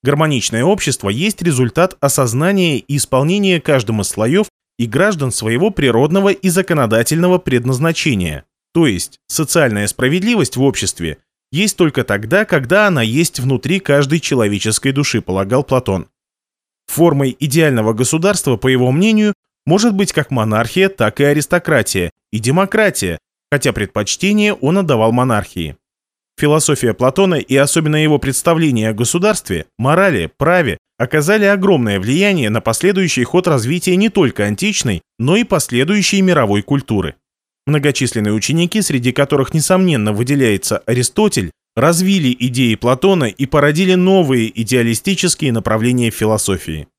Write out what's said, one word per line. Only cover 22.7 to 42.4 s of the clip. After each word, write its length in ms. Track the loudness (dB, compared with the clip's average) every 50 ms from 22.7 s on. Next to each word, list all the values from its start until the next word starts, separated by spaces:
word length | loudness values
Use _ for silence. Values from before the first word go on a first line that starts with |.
| 0 0 0 0 0 -2 -4 -4 -6 -6 _ _ _ _ _ _
хотя 220 | -4 -2 0 -2 -2
предпочтение 800 | -2 -6 -4 _ -4 -4 -4 -4 -2 0 0 2 2 2 0 0
он 240 | 0 0 0 2
отдавал 340 | 2 2 2 2 2 2 2
монархии. 640 | 2 2 0 2 0 -2 -2 -4 -8 -8 -8 -8 -10 _ _ _ _ _ _ _ _ _ _ _ _ -2
Философия 540 | 0 2 2 2 2 0 -2 0 0 -2 0
Платона 420 | 0 0 0 2 2 0 2 0
и 220 | -2 -2 _ 2
особенно 400 | 2 2 2 0 -2 0 0 0 0
его 160 | 2 2 2
представления 720 | 0 0 -2 -4 -2 0 0 0 2 2 0 0 0 0 -2
о 40 | -2
государстве, 720 | -2 -4 -2 -2 0 0 0 -2 -2 -4 -6 -6 -6 -6 _ _
морали, 540 | -4 -2 0 2 2 2 2 0 0 -4 -4 _
праве 400 | _ 0 2 2 2 0 -2 -4 -6 _ _ _
оказали 460 | _ -6 -2 -2 -2 0 2 2 2 4
огромное 560 | 2 2 2 2 2 2 2 2 0 0 -2
влияние 500 | 0 0 0 2 2 2 0 0 0 0
на 120 | -2 -2
последующий 640 | -2 -2 -2 0 0 0 2 2 0 0 0 -2 -2
ход 200 | 0 0 0 2
развития 520 | 2 0 0 0 -2 -4 -2 0 0 2
не 100 | 2 2
только 380 | 2 2 2 2 2 0 -2 -2
античной, 560 | -2 -2 -2 -2 -2 -2 -2 -2 -2 -4 -4 _ _ _
но 180 | _ 0 0 2
и 80 | 2 2
последующей 800 | 0 0 -2 -2 -2 0 -2 0 2 0 0 0 0 2 2
мировой 400 | 2 2 4 2 2 2 0 0
культуры. 540 | 0 0 -2 -2 -2 -2 -2 -2 -2 -4 -8 _ _ _ _ _ _ _ _ _ _
Многочисленные 680 | -2 -2 0 0 0 0 0 -2 -2 -2 -2 -2 0 -2
ученики, 480 | -2 -2 -2 0 0 0 0 0 -2
среди 300 | -2 0 -2 -2 -2 -2
которых, 420 | 0 0 0 2 2 0 0 0 -2
несомненно, 600 | -2 0 2 2 2 2 2 2 0 0 -2 -2
выделяется 640 | -2 -2 0 0 2 2 2 0 0 -2 -4 -6 -4 _
Аристотель, 680 | -2 -2 0 -2 -2 0 0 0 2 0 -2 -6 -6 -10 _ _ _ _
развили 580 | 0 0 2 2 2 0 0 0 2 2 0 -2
идеи 360 | 0